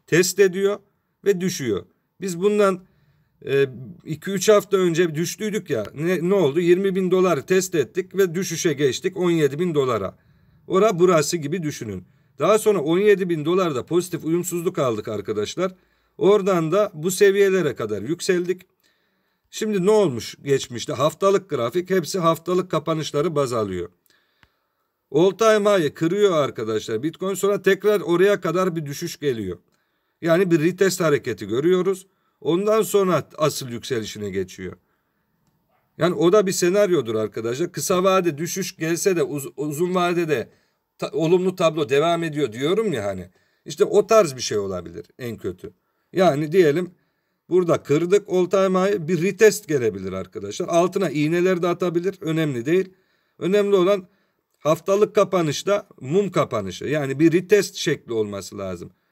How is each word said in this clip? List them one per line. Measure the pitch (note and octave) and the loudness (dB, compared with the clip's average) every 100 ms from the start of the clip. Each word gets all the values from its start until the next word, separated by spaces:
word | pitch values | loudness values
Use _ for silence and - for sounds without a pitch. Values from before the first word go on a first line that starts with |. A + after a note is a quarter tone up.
| _ | _
test | D#3+ F3+ - | 2 2 2
ediyor | G3 F3+ G3 G3+ _ _ _ _ G3 | 2 2 -2 -2 _ _ _ _ -2
ve | F3+ | 0
düşüyor. | F#3 - B2+ F#2 - _ _ _ | -2 -2 -4 -4 -6 _ _ _
Biz | F#3+ E3+ | -10 -2
bundan, | G3+ G#3 G3 F#3 - _ _ _ _ _ - | 0 2 2 0 -10 _ _ _ _ _ -2
e, | C#3 C3+ B2+ A#2+ - - | 0 0 -4 -18 -16 -12
iki | D#3 F#3+ | -10 -6
üç | G3 G#3+ | -2 4
hafta | G#3 F#3+ G3 | 4 4 0
önce | F3+ D#3+ F3+ D3+ | 2 2 0 -2
düştüydük | F3 - G#3+ G3 - | -6 -6 -6 -6 -4
ya. | A#2+ G2+ B2+ | -6 -6 -6
Ne, | E3 F3 F3 | -4 -2 0
ne | |
oldu? | G3 D3 D3+ | 2 2 2
Yirmi | F3 F3+ G3 F#3 | 2 2 2 -2
bin | F#3 | 0
doları | F#3 F#3 C#3+ - | 2 2 0 0
test | F#3 F#3 D#3+ | 0 0 -2
ettik | B2+ F#3 F#3 F#3 | -2 -6 -4 0
ve | F#3+ E3 | 0 0
düşüşe | F#3 E3 E3+ | -6 -2 -2
geçtik | C3+ C#3+ A2+ - - | 0 0 0 -6 -2
on | F3+ | 0
yedi | E3 C#3+ C#3+ | 2 2 0
bin | F3+ D3 | -2 0
dolara. | B2+ A2 F#2+ - _ _ _ _ - | 0 0 -4 -10 _ _ _ _ -2
Ora | F#3 G#3+ E3+ | 2 2 4
burası | F3+ D#3+ D3 E3+ | 4 4 2 -4
gibi | C#3+ F#3 | -4 -4
düşünün. | D3+ - A2+ F#2 - _ _ - | -6 -8 -10 -10 -14 _ _ -2
Daha | D#3+ G#3+ | 2 4
sonra | G#3+ G3 | 2 0
on | C#3+ F3 | 0 2
yedi | G#3 G3 F#3 | 4 4 2
bin | E3 D3 | -2 0
dolarda | F#3 F3+ B2 - | 0 0 -2 -2
pozitif | E3+ F3 - D3 | -2 -2 -6 -2
uyumsuzluk | F3 F3 F3 F3 F3+ | -2 -2 -4 -4 0
aldık | C3 G#2+ A2+ | 0 -2 -4
arkadaşlar. | G#2 G2+ G#2 G#2 - F#3 F#3 _ _ _ - | -8 -4 -4 -4 -4 -4 -6 _ _ _ 0
Oradan | F3+ G#3 F#3+ F3+ D#3+ | 4 4 2 0 2
da | F#3+ G#3 | 0 0
bu | D3+ F3 | -2 -6
seviyelere | - G3+ G3+ G3 F#3+ D3 A2 | 4 4 6 2 2 0 -2
kadar | A2 G#2 | -6 -6
yükseldik. | A2+ E3+ - F3+ F3+ F#3 _ _ _ _ _ _ _ _ _ | -6 -4 -2 -2 -2 -6 _ _ _ _ _ _ _ _ _
Şimdi | - A3 G3+ F3+ | -8 -4 0 2
ne | |
olmuş | G#3+ F#3 A#2 - - | 4 2 -2 -10 -12
geçmişte? | C3+ C3+ - A#2+ - | -2 -2 -2 -10 -8
Haftalık | A#2+ D3+ - G3 G3 F#3+ | -2 -2 2 2 2 -2
grafik, | C3+ A#2 F3+ F3+ | -4 -2 -4 -2
hepsi | F#3 D3 F#3+ | -2 -2 0
haftalık | E3 D#3+ - F3+ F3+ | 0 0 -2 -2 -2
kapanışları | D#3 D#3+ D#3 C#3+ D3 E3+ D3 | -4 -2 -4 -2 -2 -2 0
baz | C3 | -2
alıyor. | A#2 G#2 F2+ F2 _ _ _ _ _ _ _ _ _ _ _ _ | -2 -2 -4 -8 _ _ _ _ _ _ _ _ _ _ _ _
All | C#3+ F#3+ | 2 2
time | F#3+ A3 G#3+ G#3 | 4 4 4 4
high'ı | G3 D3 | 2 0
kırıyor | - E3 G3+ G3+ | -2 -2 2 4
arkadaşlar | D#3+ B2 - A2 G#2+ G#2+ A2 | 4 0 -2 -4 -4 -4 -4
Bitcoin, | D3+ - F#3+ F#3+ | -4 -6 -6 -2
sonra | G3 G3+ | 0 0
tekrar | F#3+ F#3+ G#3 G#3 | 0 2 2 0
oraya | D#3 E3+ G3 G3 | 0 4 4 2
kadar | F3 F3 F#3 E3 | 0 -2 -2 -4
bir | C#3+ | -8
düşüş | C#3+ E3+ - | -10 -10 -4
geliyor. | D3 A2+ F#2+ F2 _ _ _ _ _ _ | -4 -4 -6 -10 _ _ _ _ _ _
Yani | E3 E3 F#3+ | 0 2 2
bir | E3 | 2
retest | D#3+ F3+ F#3+ - | 0 2 0 2
hareketi | D#3+ C#3 B2 G#2 G2+ | 0 0 -2 -8 -4
görüyoruz. | A#2 D#3+ F3+ F3+ F#3+ - _ _ _ | 0 2 2 0 -4 -10 _ _ _
Ondan | D3 E3+ G#3 A3 | -2 -2 0 0
sonra | G3+ G3+ F#3 D#3 - - | 2 0 2 0 -4 -4
asıl | D3+ - B2+ | -4 -4 -10
yükselişine | A#2 - A#2+ G2+ G#2+ G#2 | -10 -6 -6 -6 -10 -6
geçiyor. | F#2+ F#2 - F2+ F2+ _ _ _ _ _ _ _ _ _ _ _ - | -4 -6 -10 -14 -14 _ _ _ _ _ _ _ _ _ _ _ -2
Yani | E3 C#3+ | -2 2
o | E3+ | 4
da | G#3+ F#3+ | 4 2
bir | |
senaryodur | F3+ F3 G3+ G3+ E3+ A#2 A2 | 0 0 2 2 2 0 -4
arkadaşlar. | G#2+ - A#2 B2+ F3+ | -4 -4 -6 -4 -6
Kısa | - - F3+ | -6 -2 0
vade | F#3+ F#3+ F3 C#3 | 2 2 0 -4
düşüş | E3+ F#3+ F#3 - | -8 -6 -8 -6
gelse | D#3+ E3+ G3 E3+ | -4 -2 0 0
de | |
uz-, | C#3 D3 C3+ - | -2 -4 -10 -8
uzun | D3+ D3 F3+ F3+ | -8 -4 -2 0
vadede | F3 F3 E3 B2+ G2 _ _ _ _ _ | 0 0 -2 -2 -4 _ _ _ _ _
ta-, | - | -8
olumlu | - D#3+ F3+ F#3 F#3 | -2 2 2 2 0
tablo | E3 D#3 C3+ | 0 0 0
devam | C#3 E3 E3+ | 2 2 0
ediyor | E3 D3 C3 | -2 -4 -4
diyorum | A2+ D3 G3+ A3 | -2 -2 0 0
ya | B2+ G2+ | -2 -4
hani. | F#2+ F2 _ _ _ - | -6 -12 _ _ _ -16
İşte | - G3+ | -2 2
o | G3+ G3+ | 2 6
tarz | A3 E3+ B2+ | 4 4 -2
bir | |
şey | G#2+ G#2+ | -4 -4
olabilir | G2 F2+ E2+ E2+ - - | -4 -6 -10 -16 -18 -12
en | B2 G2+ | -12 -8
kötü. | G2 F2 - - _ _ _ | -10 -10 -16 -20 _ _ _
Yani | E3+ F3+ A3 D#3 | 2 2 2 0
diyelim | F#3+ D#3+ D3+ F3+ - _ _ _ _ _ | 4 4 2 -4 -12 _ _ _ _ _
burada | F3+ E3+ C3+ | 0 2 -2
kırdık | - D3+ F3 G3+ G3+ | 0 0 2 0 2
all | F#3 F3 | -2 2
time | G3 F#3+ F#3 | 2 2 2
high, | F#3+ G#3 D#3 | 0 -2 -2
bir | F3 | -2
retest | F#3+ F#3+ G#3+ G3+ - | -2 4 4 4 -2
gelebilir | C#3+ A2+ F#2+ F#2+ | 0 0 -2 -6
arkadaşlar. | F#2+ F#2 G#2 G2 G#2 F3 | -8 -8 -12 -10 -8 0
Altına | E3+ F3+ F#3+ F3+ | 2 2 0 -2
iğneler | D3 D3 F3 F3+ F3+ | 0 0 2 2 0
de | F3 | -2
atabilir, | E3+ F3+ E3 F3+ F#3 | -2 -2 -2 -4 -6
önemli | D#3+ D#3+ D#3 B2 C3 | -4 -2 -2 -2 0
değil. | F3+ F#3 _ _ _ _ _ | 0 -2 _ _ _ _ _
Önemli | E3 G#3 G3+ G3 | 0 0 2 2
olan | F3+ G#3 - _ _ _ _ _ | 4 0 -4 _ _ _ _ _
haftalık | D3 D#3+ - G3+ G3+ G#3 | -2 0 0 2 2 2
kapanışta | F#3 F#3 D#3+ C#3 G3 G3+ - - | 2 2 0 -2 -2 -2 -2 -14
mum | B2+ F#3 G3+ | -2 0 0
kapanışı. | E3 C3 A2+ F#2+ F2 A2+ | 0 -2 -2 -6 -8 -4
Yani | D3+ C3+ C3+ | -4 -4 2
bir | E3 | 4
retest | E3+ F3+ G#3 F#3+ - | 4 4 2 2 -6
şekli | - C#3+ - | -4 -4 -4
olması | A2+ G#2+ G2 - G2+ | -4 -4 -6 -12 -10
lazım. | F#2+ F2 F#2+ _ _ | -10 -10 -12 _ _